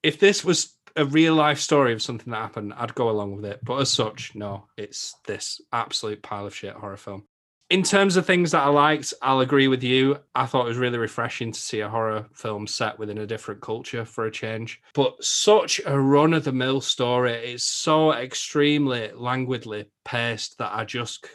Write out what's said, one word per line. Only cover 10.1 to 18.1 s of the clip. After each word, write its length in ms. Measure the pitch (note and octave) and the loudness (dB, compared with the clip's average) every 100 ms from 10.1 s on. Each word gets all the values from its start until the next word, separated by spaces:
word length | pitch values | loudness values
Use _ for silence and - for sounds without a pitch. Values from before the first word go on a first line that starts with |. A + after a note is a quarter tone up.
| C#3 _ | 0 _
I 120 | B2+ A#2+ | -4 0
thought 200 | C3 A#2+ | 0 0
it 40 | |
was 80 | A#2 | -2
really 200 | B2+ A#2+ | -2 -2
refreshing 540 | A2 - A#2 - A#2 | -4 -4 -6 -4 -8
to 80 | A2 | -8
see 220 | - A2 | -6 -6
a 80 | G#2 | -4
horror 380 | A2+ A2 G#2+ A2 | -2 -2 -4 -8
film 320 | - A2+ G#2 G#2 | -12 -8 -8 -8
set 320 | - A2+ - | -4 -4 -4
within 200 | G#2+ G#2+ | -10 -8
a 100 | G#2 | -8
different 340 | A2 - G2 | -8 -10 -12
culture 440 | - A#2 - A#2+ A2+ | -8 -8 -6 -8 -8
for 200 | - A2 | -6 -6
a 60 | |
change. 500 | A2 A2+ A2+ A2+ - _ | -6 -8 -8 -10 -14 _
But 280 | - C3 - | 0 0 0
such 580 | - - - G#3+ D3 - - | -2 2 6 6 4 -2 0
a 140 | C#3 | 2
run-of-the-mill 800 | C3+ C#3+ D#3 E3 D3+ C3 B2+ C3+ | 6 6 6 4 0 0 0 0
story. 520 | - - B2 B2 B2 | -2 0 2 2 2
It's 320 | A#2 A#2+ B2 - | -2 -6 -6 -4
so 480 | - - D#3 D#3 | -2 2 4 4